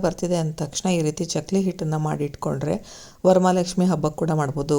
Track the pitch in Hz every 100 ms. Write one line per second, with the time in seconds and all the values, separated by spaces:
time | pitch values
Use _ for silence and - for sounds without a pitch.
0 | 180 180 175 175 160 156 147 - 190 175
1 | 151 151 165 - 143 190 190 175 156 156
2 | 156 147 147 - 151 139 143 190 - -
3 | - - 185 185 185 185 180 - 180 160
4 | 151 156 160 156 143 143 139